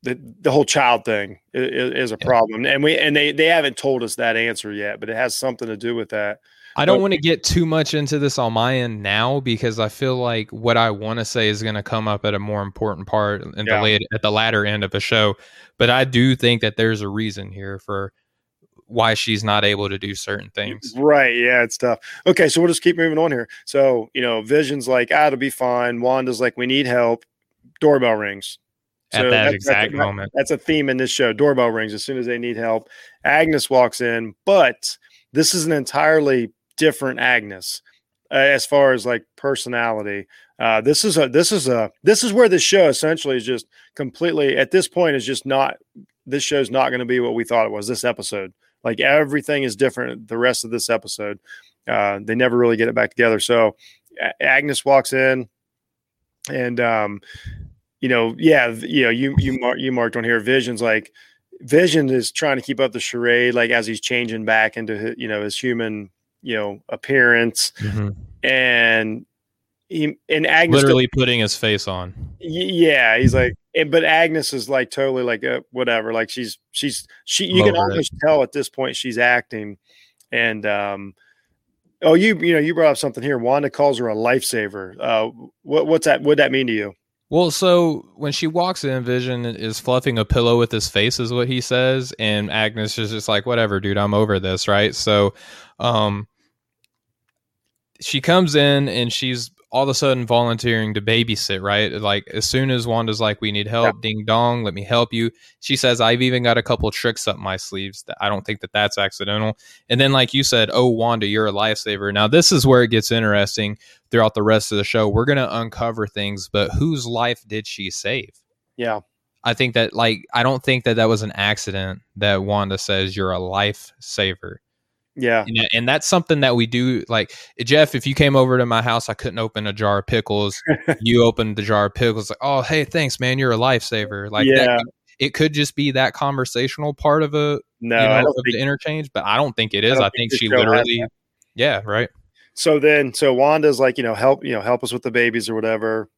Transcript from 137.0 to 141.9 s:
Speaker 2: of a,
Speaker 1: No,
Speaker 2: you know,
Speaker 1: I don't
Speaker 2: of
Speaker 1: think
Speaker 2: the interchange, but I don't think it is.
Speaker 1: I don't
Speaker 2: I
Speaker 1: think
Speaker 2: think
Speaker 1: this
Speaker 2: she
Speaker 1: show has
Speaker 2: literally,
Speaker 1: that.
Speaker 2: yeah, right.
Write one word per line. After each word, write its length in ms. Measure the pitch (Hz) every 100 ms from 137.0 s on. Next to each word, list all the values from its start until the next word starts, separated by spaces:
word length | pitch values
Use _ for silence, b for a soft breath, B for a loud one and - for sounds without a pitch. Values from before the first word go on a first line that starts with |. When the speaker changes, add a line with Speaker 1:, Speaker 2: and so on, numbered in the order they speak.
| 151 147
Speaker 2:
of 120 | 156
a, 260 | 147 147 147 - _
Speaker 1:
No, 140 | 117 117
Speaker 2:
you 60 |
know, 80 | 110
Speaker 1:
I 120 | 107
don't 60 | 123
Speaker 2:
of 60 | 127
Speaker 1:
think 100 | 123
Speaker 2:
the 60 | 107
interchange, 480 | 135 143 160 156 147
but 120 | -
I 120 | 85 110
don't 180 | 143
think 200 | 117 110
it 100 | 101
is. 80 | 110
Speaker 1:
I 20 |
don't 100 | 131
Speaker 2:
I 0 |
Speaker 1:
think 100 | 101 -
Speaker 2:
think 140 | 117
Speaker 1:
this 80 | 127
Speaker 2:
she 80 | 117
Speaker 1:
show 80 | 123
has 40 | 110
Speaker 2:
literally, 320 | 120 120 117
Speaker 1:
that. 100 | 113 _ _ _ _ -
Speaker 2:
yeah, 260 | 135 107
right. 240 | 104